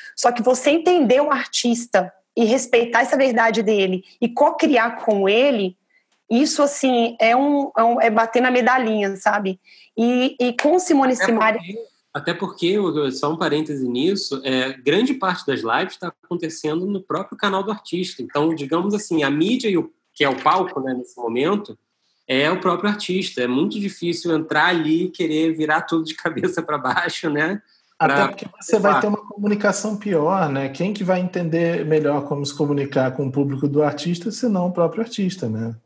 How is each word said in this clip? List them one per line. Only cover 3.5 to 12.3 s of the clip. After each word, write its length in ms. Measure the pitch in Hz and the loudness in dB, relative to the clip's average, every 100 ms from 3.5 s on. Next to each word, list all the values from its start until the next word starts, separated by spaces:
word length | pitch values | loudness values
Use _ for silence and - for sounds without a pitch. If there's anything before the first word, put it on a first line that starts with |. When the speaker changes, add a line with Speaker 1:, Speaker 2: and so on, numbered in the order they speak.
| 214 | 2
Speaker 1:
dele 420 | 208 208 190 185 - - | 2 2 2 -2 -6 -6
e 80 | 233 | -4
co-criar 760 | - 294 320 311 240 233 233 | 2 2 4 2 4 2 -2
com 240 | - 202 196 | 0 2 4
ele, 480 | 220 285 226 190 - _ _ _ _ - | 4 4 2 -2 -6 _ _ _ _ 0
isso, 320 | 233 302 - | 2 2 2
assim, 540 | 285 - 262 240 233 233 | 0 2 2 2 0 2
é 160 | 226 247 | 2 4
um, 340 | 285 285 277 - | 4 2 0 2
é 60 | |
um, 180 | 233 240 | 2 4
é 80 | 233 | 2
bater 320 | 220 226 247 | 2 2 2
na 120 | 254 | 2
medalhinha, 600 | 247 240 262 220 214 196 190 | 2 4 2 2 0 -2 -2
sabe? 440 | 208 208 196 185 _ - _ - | -2 0 -2 -6 _ -20 _ -2
E, 380 | 240 247 - - | 2 2 0 0
e 160 | 247 240 | -2 0
com 220 | 294 359 | 2 2
Simone 340 | - 285 262 | 2 2 2
e 80 | 247 | 2
Speaker 2:
É 40 | |
Speaker 1:
Simaria 360 | 277 226 220 214 | 0 2 2 0
Speaker 2:
porque 340 | 170 220 226 _ _ 143 | -6 -14 -14 _ _ -8
até 160 | 165 | -6